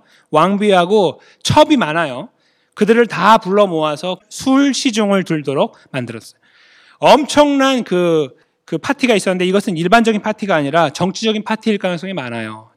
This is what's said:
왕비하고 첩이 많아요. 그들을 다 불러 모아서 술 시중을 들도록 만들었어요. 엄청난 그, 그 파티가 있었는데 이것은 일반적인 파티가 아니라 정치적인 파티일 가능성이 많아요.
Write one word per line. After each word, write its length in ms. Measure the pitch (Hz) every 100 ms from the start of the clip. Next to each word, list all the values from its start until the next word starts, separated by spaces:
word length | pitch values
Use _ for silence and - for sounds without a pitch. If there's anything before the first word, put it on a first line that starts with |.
| _ _ _
왕비하고 920 | 151 175 196 208 185 175 214 170 - _ _
첩이 360 | - 302 302 294
많아요. 520 | 156 160 156 127 202 _ _ _ _ -
그들을 320 | 202 226 233
다 320 | 165 190 220
불러 260 | 185 202 202
모아서 540 | 160 151 151 180 180 _
술 460 | - 262 262 285 247
시중을 480 | 277 214 202 196
들도록 520 | 175 160 147 139 226 - _
만들었어요. 480 | 139 120 110 - - _ _ _ _ _ -
엄청난 840 | 151 247 294 - 294 277 269 262
그, 520 | 196 180 175 160 135 - _ _ -
그 120 | 160
파티가 380 | - 269 247 208
있었는데 320 | 196 185 180
이것은 280 | 196 214 160
일반적인 460 | 175 233 226 214
파티가 320 | 214 214 196
아니라 380 | 165 139 160 156
정치적인 520 | - 180 - 220 214
파티일 360 | 208 220 226 202
가능성이 340 | 190 170 185
많아요. 560 | 185 123 117 110 110 113